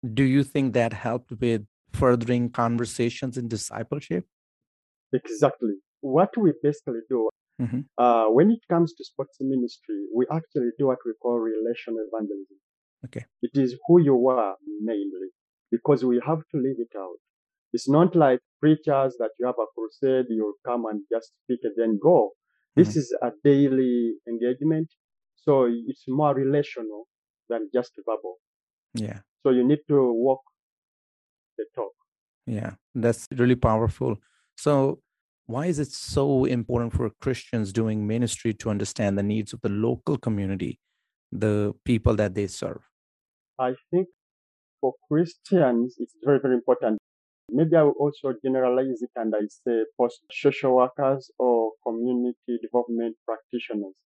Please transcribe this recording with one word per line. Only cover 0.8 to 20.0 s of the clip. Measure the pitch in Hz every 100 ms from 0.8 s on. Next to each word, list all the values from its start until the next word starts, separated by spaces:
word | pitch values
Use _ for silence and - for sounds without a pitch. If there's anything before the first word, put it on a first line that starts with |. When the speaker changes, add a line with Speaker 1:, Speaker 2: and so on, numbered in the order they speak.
| 117
Speaker 1:
helped | 110 117 123 _ 110
with | 123 113 104 _ _
furthering | - 131 123 117 123 120
conversations | - 120 117 117 - 120 - 131 123
in | 117
discipleship? | 110 - 110 117 143 - 175 - _ _ _ _ _ _ _ _
Speaker 2:
Exactly. | 131 - 113 139 - 113 98 _ _
What | 139 135 202 -
we | 196 147
basically | 147 147 - 117 113
do, | 127 110 _ _ -
Speaker 1:
Mm-hmm. | 120 123 143 -
Speaker 2:
uh, | 123 113 110
when | 117 196
it | 226 _
comes | 170 170
to | -
sports | - - 269 _
ministry, | 269 - 117 - - 104 101 113
we | 123
actually | 156 160 147 120 -
do | 139
what | 127 120
we | 110
call | 120 120
relational | 113 110 113 120 - 113 110
evangelism. | 110 104 101 95 95 _ _ _ _
Speaker 1:
Okay. | 123 120 120 _
Speaker 2:
It | 120
is | 139 131 127 -
who | 175
you | 147 127 127
are | 127 104 95 101 104
mainly, | 110 107 101 92 95 _ _ _ _
because | 117 - 135 127
we | 123 127
have | 160 -
to | 156
live | 131 120
it | 113 104
out. | 92 87 _ _ _ _ _
It's | 120 -
not | 147 170 170
like | 147 127 _ _
preachers | 151 151 - 139 135 123
that | 113 -
you | 123
have | 120
a | 110 -
crusade, | 113 _